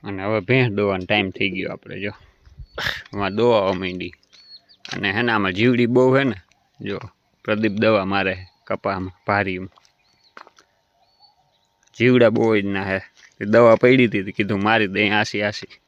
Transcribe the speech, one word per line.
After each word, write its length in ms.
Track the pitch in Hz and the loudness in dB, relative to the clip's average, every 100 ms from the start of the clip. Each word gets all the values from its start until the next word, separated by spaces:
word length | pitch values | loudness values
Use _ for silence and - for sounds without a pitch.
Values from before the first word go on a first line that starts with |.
અને 200 | - 98 | -10 -8
હવે 180 | 98 110 | -2 -4
ભેંસ 320 | 92 120 123 | 0 0 2
દોવાનો 320 | 101 104 95 | 0 0 -2
ટાઈમ 260 | 90 104 95 | 0 0 0
થઈ 200 | - 98 | -2 -4
ગયો 220 | 92 85 | -4 -8
આપણે 280 | - - 98 | -10 -14 -10
જો. 100 | 101 - - _ _ - - - - - - | -10 -12 -20 _ _ -20 -16 -8 -8 -8 -10
આમાં 240 | 101 98 101 | -6 -4 0
દોવા 360 | 117 113 95 | 2 4 2
માંડી. 400 | 92 92 92 87 - _ - _ - _ _ - | -2 -4 -8 -10 -14 _ -20 _ -20 _ _ -14
અને 200 | 92 98 | -6 -4
હે 100 | 101 | -2
ને 100 | 120 | -2
આમાં 200 | 110 95 | 0 -2
જીવડી 340 | 92 120 123 120 | 0 2 2 2
બહુ 280 | 123 127 | 4 4
હે 100 | 131 | 2
ને. 100 | 139 101 _ _ _ _ | 0 -4 _ _ _ _
જો 200 | 104 98 110 _ _ _ | -10 -10 -12 _ _ _
પ્રદીપ 300 | - 107 110 | -6 -2 -2
દવા 320 | 101 110 107 | 0 2 2
મારે 420 | 95 101 95 92 92 _ | 0 -2 -2 -4 -12 _
કપામાં, 480 | - 101 101 95 92 - - | -10 -6 -4 -6 -8 -10 -2
ભારીમાં. 420 | 101 98 92 92 _ _ _ _ _ _ - - _ _ _ _ _ _ _ _ _ _ _ _ _ _ - | -2 -2 -6 -10 _ _ _ _ _ _ -20 -20 _ _ _ _ _ _ _ _ _ _ _ _ _ _ 0
જીવડા 320 | 117 123 117 | 4 6 6
બહુ 260 | 117 113 107 | 4 2 2
જ 80 | |
ના 200 | 98 98 | 0 -4
હે. 140 | 95 95 - _ - _ | -4 -4 -6 _ -20 _
તે 60 | |
દવા 320 | 104 113 120 110 | 2 6 8 6
પડી 300 | 127 131 120 | 6 4 2
હતી, 160 | 101 | 0
તે 100 | 98 | -8
કીધું 300 | - 98 101 | -4 -2 0
મારી 240 | 104 113 104 | 2 2 0
દે 240 | 98 104 | 0 0
આસી 320 | 104 107 104 | 0 -2 -2
આસી. 380 | 104 - - - | -4 -6 -14 -20